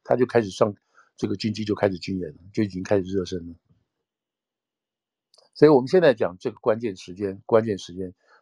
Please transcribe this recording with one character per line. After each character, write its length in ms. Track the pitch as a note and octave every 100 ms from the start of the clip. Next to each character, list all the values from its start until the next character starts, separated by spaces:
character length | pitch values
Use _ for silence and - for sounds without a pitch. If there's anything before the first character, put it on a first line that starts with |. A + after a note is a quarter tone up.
他 140 | - B2
就 80 | B2
开 160 | A#2+
始 80 | G2+
上 260 | - A2+ G2+ _ _ _ -
这 140 | G#2+
个 80 | G2+
军 160 | A2+
机， 100 | G#2+
就 120 | G#2+ G2+
开 140 | G2+
始 80 | F2+
军 220 | - F#2+
演 100 | E2
了， 80 | - F#2+
就 100 | -
已 60 | G#2
经 160 | F#2
开 140 | F#2 G2+
始 60 |
热 200 | F#2 F#2+
身 240 | F2 F2+ E2+
了。 80 | E2+ _ _ _ _ _ _ _ _ _ _ _ _ _ _ _ _ _ _ _
所 120 | - D3+
以 60 |
我 80 | C3+
们 80 | C3
现 140 | F#3
在 120 | D#3+
讲 220 | A2+ F#2 F2+
这 140 | B2
个 60 | G2+
关 180 | B2 A2+
键 200 | A#2 F#2+
时 180 | - F#2
间， 260 | G2+ G2 -
关 180 | A2+
键 140 | A2+ F#2+
时 160 | -
间， 200 | F2+ F#2 - _ _